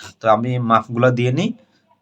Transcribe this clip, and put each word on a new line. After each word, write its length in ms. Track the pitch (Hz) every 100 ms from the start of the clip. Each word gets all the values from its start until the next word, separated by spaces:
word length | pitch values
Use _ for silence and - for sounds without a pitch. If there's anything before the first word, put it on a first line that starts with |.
| - -
তো 100 | 113
আমি 280 | 110 117 127
মাপগুলা 520 | 117 113 110 117 127
দিয়ে 220 | 120 123
নিই। 200 | 135 220 - _ _ _ _